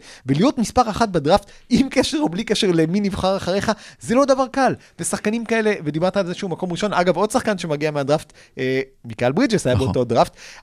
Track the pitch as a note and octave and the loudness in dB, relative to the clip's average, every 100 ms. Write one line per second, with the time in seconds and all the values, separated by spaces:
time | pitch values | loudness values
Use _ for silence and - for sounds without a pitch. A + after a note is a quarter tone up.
0 | - - B2+ C#3 B3+ C#4 G#3 - A#3 F3+ | -6 -12 -2 2 2 2 0 0 0 0
1 | A#3 F3 C#3 G3 - - - A#3+ C4+ C4 | -2 0 2 2 0 -16 0 0 2 0
2 | - D4+ D4 F3 A3 G3 F#3 E3 D#3+ G3+ | 0 -2 -2 -4 -2 0 2 2 2 0
3 | G3+ F#3+ F#3 G3 - G3 A3+ G#3 - - | -2 -2 -2 -2 -2 -2 -2 -4 -8 -16
4 | C3 A#3 C#4 C4 C4 C4+ B3 C3+ - - | 0 2 4 2 0 0 0 0 -8 -10
5 | E3 G3 G#3 A#3 A3 A3+ G#3+ F3+ D3 D#3 | -6 -4 -2 -4 -2 0 0 -2 -4 -2
6 | F3+ G3+ F3 F3 G3 D#3 F3+ E3+ G#3 F3+ | 0 0 -4 -6 -6 -6 -6 -4 -2 0
7 | F3+ E3 G#3 B3 A3+ F#3+ E3+ D3 D3+ D3 | 2 2 0 0 0 -4 -4 -2 -2 -2
8 | C3+ D3+ - - - - B2+ C3 - _ | 0 0 -2 -20 -18 -6 -2 -2 -4 _
9 | A#2 A2 A#2+ D#3 C4+ G#3 C3 B2 B2+ C3 | -14 -2 0 2 2 2 2 2 2 0
10 | A#2+ A#2 E3+ - - - | 2 2 2 -2 -20 -8